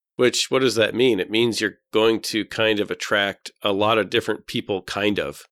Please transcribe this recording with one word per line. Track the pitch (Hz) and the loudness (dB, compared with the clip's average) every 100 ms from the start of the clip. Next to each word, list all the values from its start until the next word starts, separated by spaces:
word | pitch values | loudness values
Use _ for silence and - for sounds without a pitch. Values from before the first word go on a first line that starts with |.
| _ - | _ 0
Which, | 123 - - | 0 2 0
what | 131 | 0
does | 131 110 | 0 2
that | 107 | 0
mean? | 104 131 104 | 2 2 2
It | 90 | 0
means | 107 120 104 | 0 0 0
you're | 107 - _ | -4 -4 _
going | 107 113 113 | 2 2 2
to | - 110 | -2 -4
kind | 95 - 110 107 | -4 -2 0 0
of | 98 | -2
attract | 90 - 107 98 95 - - | -6 -2 0 0 -4 -12 -6
a | 104 | -2
lot | 98 107 113 | 0 2 2
of | 95 | 0
different | 117 110 107 - | -2 -2 -6 -6
people, | 123 117 98 | -8 -4 -6
kind | - - 104 98 | -6 -2 0 0
of. | 73 78 - | -4 -8 -18